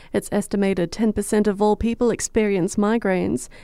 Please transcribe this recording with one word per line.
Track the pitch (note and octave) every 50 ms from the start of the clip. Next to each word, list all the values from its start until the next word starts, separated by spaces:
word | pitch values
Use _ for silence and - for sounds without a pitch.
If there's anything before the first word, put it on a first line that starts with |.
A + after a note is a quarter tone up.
| - - -
It's | G#3 - - -
estimated | G#3 G3 - - G3+ G3 G3 G3 F#3 F3 E3
ten | - - A3+ A3 G#3
percent | - G3+ - - G#3+ G#3
of | G#3+ G3 G3 G#3+
all | G#3 G#3
people | G#3 A3+ A3+ A3+ - B3 A#3+
experience | G3+ - - - - A3+ A3 G#3 G3+ F#3+ E3 G3+ -
migraines, | - G3+ G#3 A3+ A#3+ - G3 F#3 F3+ F3+ G3 - - - - - -